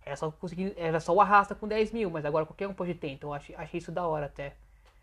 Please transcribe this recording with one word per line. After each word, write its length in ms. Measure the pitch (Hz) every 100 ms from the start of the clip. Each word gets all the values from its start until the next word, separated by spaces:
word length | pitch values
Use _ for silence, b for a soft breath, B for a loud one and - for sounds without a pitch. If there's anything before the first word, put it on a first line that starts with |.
era 140 | - 139
só 140 | 160
conseguir, 420 | 151 175 170 190 202
era 220 | 160 -
só 140 | -
o 80 | 180
arrasta 340 | 190 208 196 208
com 120 | 208
dez 240 | 214 220
mil, 180 | 233 196
mas 160 | 165 147
agora 200 | 156 156
qualquer 220 | - 202
um 60 |
pode 200 | 196 180 170
ter, 140 | 156
então 200 | 135 147
eu 40 |
achei, 220 | 143 - 156
achei 220 | 156 175
isso 140 | 165
da 140 | 170 170
hora 200 | 156 143
até. 320 | - 143 - b b b b